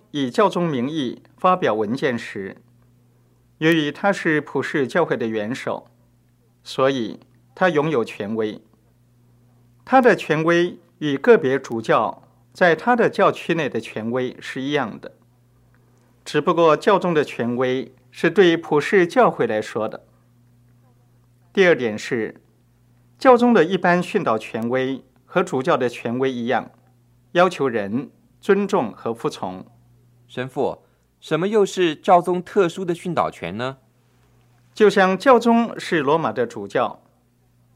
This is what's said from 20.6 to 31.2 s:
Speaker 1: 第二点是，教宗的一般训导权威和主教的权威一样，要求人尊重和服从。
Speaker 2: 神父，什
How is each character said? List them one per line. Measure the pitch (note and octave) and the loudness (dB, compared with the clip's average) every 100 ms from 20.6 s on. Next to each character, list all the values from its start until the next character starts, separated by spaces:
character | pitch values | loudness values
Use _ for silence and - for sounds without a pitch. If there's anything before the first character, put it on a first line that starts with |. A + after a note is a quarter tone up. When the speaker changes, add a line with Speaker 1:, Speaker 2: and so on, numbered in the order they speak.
| _ _ _ _ _ _ _ _ _ | _ _ _ _ _ _ _ _ _
Speaker 1:
第 | - F3+ | 4 4
二 | C#3 | 4
点 | A#2+ G#2+ | 0 -4
是， | - B2 A2 - _ _ _ _ _ _ _ _ | -6 -4 -4 -10 _ _ _ _ _ _ _ _
教 | C4 A#3+ | 6 6
宗 | A#3+ | 6
的 | A3 E3 | 4 4
一 | F#3+ | 2
般 | F3+ F3 | 2 2
训 | F3 G3+ | 0 -2
导 | C#3 A2 | 0 -2
权 | - A#2 A#2 | -4 -8 -2
威 | C3 C3 C3+ _ _ _ | -2 -2 -6 _ _ _
和 | F3 | -2
主 | F#3 C3 | -2 -2
教 | C3 C#3+ | 0 0
的 | B2 | 0
权 | - A#2+ B2 | -4 -6 -2
威 | C3+ | -4
一 | B2 A#2 | -4 -2
样， | A2+ - _ _ _ _ _ _ | -4 -4 _ _ _ _ _ _
要 | E3+ F#3 | 2 2
求 | F3+ C3+ | 2 -2
人 | A2+ G2+ A#2 B2+ _ _ _ | -2 -4 -6 -8 _ _ _
尊 | - G3 G3 | 0 0 2
重 | F#3+ A#2 | -2 -2
和 | - A2+ | -8 -10
服 | A2+ D3+ | -6 -8
从。 | - F#2+ F#2 - _ _ _ _ _ _ | -6 -10 -12 -18 _ _ _ _ _ _
Speaker 2:
神 | - C3 | -12 -8
父， | D3 G#2 D#2+ _ _ _ | -4 -4 -6 _ _ _
什 | _ | _